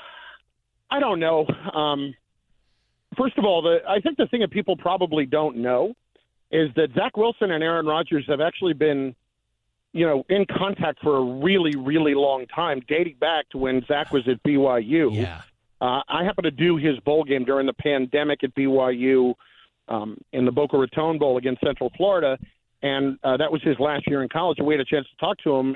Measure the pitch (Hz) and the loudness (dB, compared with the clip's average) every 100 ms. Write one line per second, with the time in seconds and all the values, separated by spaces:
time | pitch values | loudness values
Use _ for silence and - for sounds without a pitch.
0 | - - - - _ _ _ _ _ 277 | -20 -20 -20 -20 _ _ _ _ _ -2
1 | 254 175 160 160 151 - 185 156 151 143 | 0 0 2 2 0 -4 -6 -2 -2 -2
2 | 139 131 _ _ _ _ _ _ _ _ | -4 -10 _ _ _ _ _ _ _ _
3 | _ - 254 - 208 170 160 170 - 202 | _ -2 -2 0 2 2 2 2 2 0
4 | 330 302 240 247 202 202 196 180 175 185 | 0 0 0 0 -2 -2 -2 -2 -2 0
5 | 175 156 131 151 151 120 123 123 185 247 | 0 0 0 0 0 -2 0 2 0 -4
6 | _ _ _ _ _ 160 156 120 156 123 | _ _ _ _ _ -2 0 0 0 0
7 | 202 208 226 233 202 160 160 165 156 156 | -2 0 0 0 -2 0 0 0 0 -2
8 | 170 151 131 143 165 - 185 143 156 139 | 0 -2 0 0 0 -2 -2 2 2 0
9 | 135 123 _ _ _ _ _ _ _ 165 | -4 -8 _ _ _ _ _ _ _ -2
10 | 165 139 - 196 196 156 196 196 160 143 | 2 0 0 0 0 -2 -4 -2 -4 -2
11 | 151 135 127 131 160 196 160 143 131 151 | 0 0 0 -2 0 2 2 -2 -2 0
12 | 151 139 139 135 123 - 170 135 - 151 | 2 2 2 0 -4 -4 -4 -4 -2 -2
13 | 175 135 156 156 - 135 131 131 120 147 | -2 -2 -2 0 -4 -4 -2 -2 0 -2
14 | 160 143 120 123 147 139 135 123 110 160 | 0 -2 0 0 2 2 4 2 2 2
15 | 139 107 95 80 - _ _ _ 127 131 | 2 0 -2 -6 -16 _ _ _ -2 -2
16 | - 151 180 190 170 135 175 165 151 127 | -2 -2 -2 -2 -4 0 2 2 0 0
17 | - 156 147 135 123 139 135 120 151 139 | 2 2 2 0 0 0 0 -2 -2 0
18 | 127 147 151 143 135 139 139 135 127 123 | 0 0 0 -2 -2 -2 0 2 2 0
19 | 131 131 123 120 _ _ _ _ - 113 | 2 4 4 0 _ _ _ _ -8 -6
20 | 107 104 - 135 123 123 143 143 131 - | -6 -12 -10 -2 0 2 2 2 0 0
21 | 160 160 143 127 127 123 143 135 139 - | -2 0 0 0 -2 -2 -2 -2 -4 0
22 | 196 185 147 131 - _ _ _ 139 139 | 2 2 2 -2 -8 _ _ _ -4 -2
23 | 139 135 135 131 156 160 165 131 147 143 | -2 -2 -2 0 0 -2 -2 0 0 0
24 | - 139 127 160 175 151 147 151 131 151 | -2 -2 -2 -2 -2 0 0 0 0 -2
25 | 131 - 170 202 160 135 131 | -4 -6 -6 -2 0 0 0